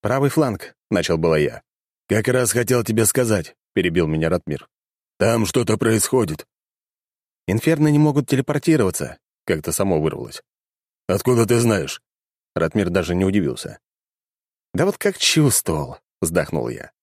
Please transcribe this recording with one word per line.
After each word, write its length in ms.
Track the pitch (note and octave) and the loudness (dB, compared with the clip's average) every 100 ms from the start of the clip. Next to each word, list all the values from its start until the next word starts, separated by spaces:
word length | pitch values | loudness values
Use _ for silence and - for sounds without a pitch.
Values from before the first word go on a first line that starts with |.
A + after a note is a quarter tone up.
"Правый 260 | G#2+ C3+ C#3 | -2 0 0
фланг", — 480 | D#3+ C#3 G2 - _ _ | 2 0 -2 -10 _ _
начал 260 | G2 E2 E2 | -2 0 0
было 200 | E2 D#2 | 2 2
я. 260 | C#2+ - _ _ _ _ _ | 0 -4 _ _ _ _ _
"Как 220 | G#2+ A2 | 0 2
раз 240 | B2+ A#2+ | 0 0
хотел 320 | A#2+ A#2 B2 | 0 0 0
тебе 220 | G#2+ A2 A2 | 0 0 2
сказать", — 500 | - A#2+ G#2 D#2+ _ _ | 2 2 0 -2 _ _
перебил 340 | - F2 E2 D#2+ | -2 0 0 0
меня 220 | D#2 E2 | 0 0
Ратмир. 400 | F2 - D2 - _ _ _ _ _ | -2 -4 -10 -10 _ _ _ _ _
"Там 280 | A2+ A2+ G#2+ | 0 2 0
что-то 320 | C3 A2+ G#2+ | 0 0 0
происходит". 680 | A2+ A2 - C3 G2+ D#2 - _ _ _ _ _ _ _ _ _ - | 2 0 2 0 0 -4 -12 _ _ _ _ _ _ _ _ _ -4
"Инферно 420 | G#2 - D#3+ D3+ | 0 0 2 4
не 100 | D3 | 4
могут 300 | D3+ C#3+ C3 | 4 2 0
телепортироваться", — 920 | C3 B2+ D3 - D#3 G2 - C2+ - _ _ - | -2 0 -2 2 2 2 -2 -8 -12 _ _ -4
как-то 260 | D#2+ D2+ | -4 -4
само 300 | D#2 G2 E2 | -4 0 0
вырвалось. 400 | D#2 - A#1+ - _ _ _ _ _ _ - | 0 -4 -12 -16 _ _ _ _ _ _ -4
"Откуда 380 | G2 - A#2+ A2 | -2 2 2 2
ты 120 | A#2 | 2
знаешь?" 420 | A#2 G2+ D2+ - _ _ _ _ _ | 2 0 -2 -10 _ _ _ _ _
Ратмир 360 | - E2 G#2+ F2+ | -4 -2 0 0
даже 240 | F2 E2+ | 0 0
не 100 | F2 | 0
удивился. 540 | F#2+ G2+ D2+ B1 - - _ _ _ _ _ _ _ _ _ | 2 0 -2 -6 -12 -18 _ _ _ _ _ _ _ _ _
"Да 100 | - | -2
вот 140 | F3+ G3+ | -2 0
как 180 | G#3 F#3+ | -4 -2
чувствовал", — 840 | - - D3 - - D#2 C#2 - _ _ | 0 4 4 2 -2 -4 -4 -12 _ _
вздохнул 480 | E2 E2+ D#2 D#2+ A#1 | -2 -2 -2 -4 -6
я. 240 | A#1+ - _ | -8 -16 _